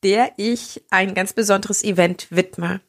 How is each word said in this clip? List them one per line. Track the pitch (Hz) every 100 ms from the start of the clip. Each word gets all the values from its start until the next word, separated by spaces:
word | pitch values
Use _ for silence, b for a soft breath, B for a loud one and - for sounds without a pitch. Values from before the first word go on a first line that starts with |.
der | 196 208 254 -
ich | 208 240 - - _
ein | 190 196 185
ganz | 190
besonderes | - 208 196 202 -
Event | 208 180 175 180 -
widme. | 170 185 - 175 185